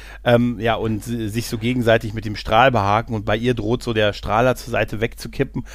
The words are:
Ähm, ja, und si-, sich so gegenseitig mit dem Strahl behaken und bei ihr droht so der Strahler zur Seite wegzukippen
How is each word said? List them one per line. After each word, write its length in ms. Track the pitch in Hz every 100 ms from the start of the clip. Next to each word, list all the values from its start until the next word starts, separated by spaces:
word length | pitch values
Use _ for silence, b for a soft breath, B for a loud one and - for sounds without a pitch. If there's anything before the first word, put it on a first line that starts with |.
| B B
Ähm, 340 | 123 120 120 110
ja, 160 | 113
und 300 | 104 110 107
si-, 240 | 117 117 107
sich 200 | 113 -
so 80 | 117
gegenseitig 560 | 120 127 113 117 110
mit 100 | 107
dem 100 | 107
Strahl 360 | 107 - 110 131
behaken 440 | 113 98 107 117
und 100 | 110 107
bei 100 | 110
ihr 180 | 123
droht 280 | 113 104 127
so 100 | 120
der 200 | 110 104
Strahler 440 | - - 107 127 123
zur 160 | 120
Seite 280 | 107 113 107
wegzukippen 640 | 120 - 120 - 131 135 -